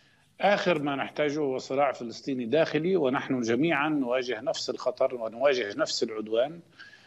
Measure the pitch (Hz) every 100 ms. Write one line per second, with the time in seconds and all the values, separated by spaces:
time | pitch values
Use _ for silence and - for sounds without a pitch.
0 | _ _ _ - 185 208 - 160 143 139
1 | 107 - 151 147 143 131 - 135 143 -
2 | 120 113 - 131 117 147 160 151 165 190
3 | 139 135 - 131 113 120 160 147 147 151
4 | 123 127 123 110 139 - - 113 127 123
5 | 131 123 113 117 139 127 104 104 - -
6 | 120 110 107 110 135 170 - - - -